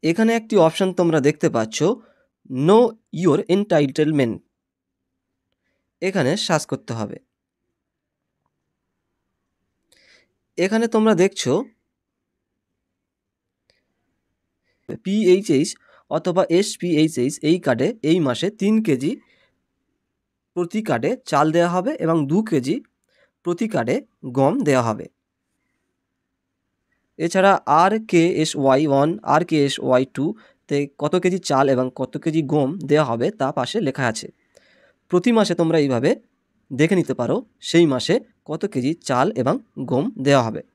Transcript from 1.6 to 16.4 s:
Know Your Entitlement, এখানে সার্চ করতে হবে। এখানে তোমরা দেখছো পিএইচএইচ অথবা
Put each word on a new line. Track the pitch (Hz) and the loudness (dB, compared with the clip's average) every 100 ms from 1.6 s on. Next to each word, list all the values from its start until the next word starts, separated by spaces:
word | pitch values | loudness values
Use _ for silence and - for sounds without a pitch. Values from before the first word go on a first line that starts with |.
| 110 - 156 196 _ _ _ _ _ 127 151 | -4 -2 -2 -2 _ _ _ _ _ -4 4
Know | 214 240 - _ 151 | 4 4 -2 _ -2
Your | 180 165 220 185 | 0 0 2 -2
Entitlement, | 202 165 143 131 151 151 123 90 _ _ _ _ _ _ _ _ _ _ _ _ _ _ _ _ | 2 0 0 0 0 0 -2 -4 _ _ _ _ _ _ _ _ _ _ _ _ _ _ _ _
এখানে | 180 190 131 190 - | -4 -2 0 -2 -2
সার্চ | 160 - | -2 -2
করতে | 143 - 113 | -10 -8 -8
হবে। | 104 - _ _ _ _ _ _ _ _ _ _ _ _ _ _ _ _ _ _ _ _ _ _ _ _ _ _ _ _ _ _ _ _ _ - | -8 -12 _ _ _ _ _ _ _ _ _ _ _ _ _ _ _ _ _ _ _ _ _ _ _ _ _ _ _ _ _ _ _ _ _ -4
এখানে | 180 220 226 226 | -2 0 0 0
তোমরা | 220 190 | 2 4
দেখছো | 190 196 - 151 277 _ _ _ _ _ _ _ _ _ _ _ _ _ _ _ _ _ _ _ _ _ _ _ _ _ _ _ _ _ _ _ _ - | 2 0 -2 -2 -4 _ _ _ _ _ _ _ _ _ _ _ _ _ _ _ _ _ _ _ _ _ _ _ _ _ _ _ _ _ _ _ _ -12
পিএইচএইচ | - 208 190 185 214 139 165 - _ _ _ | -4 0 4 4 4 0 0 -6 _ _ _
অথবা | 156 180 175 | -4 -2 0